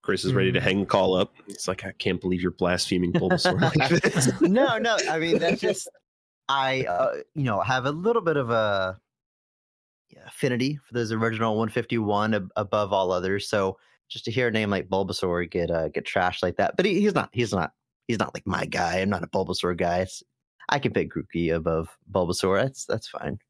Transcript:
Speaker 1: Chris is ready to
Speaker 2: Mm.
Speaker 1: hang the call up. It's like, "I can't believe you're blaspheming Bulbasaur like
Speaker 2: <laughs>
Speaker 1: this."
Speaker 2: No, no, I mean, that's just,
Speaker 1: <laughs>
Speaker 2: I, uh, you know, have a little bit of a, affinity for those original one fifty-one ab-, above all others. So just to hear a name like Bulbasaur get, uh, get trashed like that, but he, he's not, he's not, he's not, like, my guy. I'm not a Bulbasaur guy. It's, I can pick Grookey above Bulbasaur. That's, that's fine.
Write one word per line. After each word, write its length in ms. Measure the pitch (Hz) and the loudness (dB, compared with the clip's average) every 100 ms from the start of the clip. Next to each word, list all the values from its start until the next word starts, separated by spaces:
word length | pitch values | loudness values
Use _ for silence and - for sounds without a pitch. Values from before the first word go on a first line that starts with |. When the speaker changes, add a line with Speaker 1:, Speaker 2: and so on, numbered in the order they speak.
| - | -2
Speaker 1:
Chris 180 | 95 | 0
is 80 | 123 | 2
ready 200 | 127 95 | 2 2
to 80 | 90 | 2
Speaker 2:
Mm. 20 | |
Speaker 1:
hang 180 | 101 95 | 2 2
the 60 | 95 | 4
call 280 | 101 92 | 4 4
up. 200 | 92 101 _ - | 2 0 _ -18
It's 200 | - - | -8 -6
like, 160 | 95 | -6
"I 80 | 98 | -8
can't 280 | - 104 90 | -6 -4 -2
believe 200 | 92 90 | -2 0
you're 100 | 90 | -2
blaspheming 600 | - 87 90 - 90 90 | 0 0 0 0 0 2
Bulbasaur 480 | 170 - 180 - 143 | 2 2 2 2 2
like 280 | 165 156 135 | 2 2 2
Speaker 2:
<laughs> 120 | 170 | 4
Speaker 1:
this." 380 | - 175 127 - | 2 2 0 2
Speaker 2:
No, 380 | 233 214 277 220 | 4 4 4 2
no, 180 | 226 208 - | 0 0 0
I 80 | 160 | -2
mean, 200 | 165 156 | 2 2
that's 220 | 165 - | 2 0
just, 280 | 202 - - _ _ _ | -2 -2 -8 _ _ _
Speaker 1:
<laughs> 300 | _ _ - | _ _ -2
Speaker 2:
I, 360 | 135 135 131 | 0 2 0
uh, 320 | 127 90 131 73 - | 0 0 0 -2 -8
you 80 | 156 | -2
know, 160 | 135 101 | 0 0
have 240 | 92 131 131 | 0 0 0
a 40 | |
little 300 | 151 196 233 | -2 0 0
bit 140 | 170 147 | 2 0
of 120 | 120 | 2
a, 480 | 117 107 98 92 95 _ _ _ _ _ _ _ _ _ _ _ - - | 2 2 0 -2 -6 _ _ _ _ _ _ _ _ _ _ _ -20 -20
affinity 500 | - 131 120 131 147 | -2 0 2 0 -2
for 120 | _ | _
those 180 | 120 110 | -4 -2
original 440 | 110 113 110 113 107 | 0 0 0 0 0
one 100 | 110 | 0
fifty-one 680 | 120 113 117 104 101 107 | -2 -2 -2 2 2 2
ab-, 160 | 107 95 - | 0 -2 -4
above 360 | 104 107 104 | 0 0 2
all 200 | 98 92 | 2 2
others. 360 | 90 92 101 - | 0 0 -2 0
So 300 | 107 95 95 _ _ _ | 0 0 -4 _ _ _
just 160 | - | -10
to 60 | - | -4
hear 180 | 107 120 | -2 0
a 20 | |
name 200 | 110 107 | 0 0
like 180 | 95 92 | -2 -2
Bulbasaur 600 | 95 95 95 92 87 87 | -2 -2 -2 -2 -2 -2
get, 200 | 92 85 | -2 0
uh, 180 | 82 78 | 0 -2
get 180 | 82 - | -4 -4
trashed 360 | 101 90 - | 0 0 0
like 140 | 90 87 | -4 0
that, 200 | 98 - | 0 2
but 100 | 214 | 0
he, 140 | 180 | 2
he's 140 | 208 | 2
not, 140 | 160 - | 0 -2
he's 200 | 120 113 | -2 0
not, 200 | 98 82 _ _ _ - | 0 -2 _ _ _ -4
he's 100 | 110 | -2
not, 120 | - | -2
like, 120 | - - | -4 -4
my 180 | 82 | -4
guy. 360 | - - 85 90 | -2 -2 -2 0
I'm 100 | 98 | 0
not 140 | 98 | -2
a 20 | 82 | -2
Bulbasaur 500 | 101 92 90 90 87 | -2 -2 -2 -2 0
guy. 220 | 87 87 | 0 0
It's, 240 | 92 - - _ _ _ - | -2 -8 -18 _ _ _ -2
I 100 | 143 | 0
can 140 | 120 | 2
pick 200 | 95 80 | 0 -2
Grookey 400 | 80 - 85 85 | -6 -6 -2 0
above 340 | 82 82 82 85 - - | 0 0 -2 -4 -12 -4
Bulbasaur. 520 | 101 87 87 98 98 | -2 0 0 2 2
That's, 240 | 135 - - | 0 -4 -6
that's 220 | 110 - | -6 -6
fine. 300 | - - - _ | -10 -8 -10 _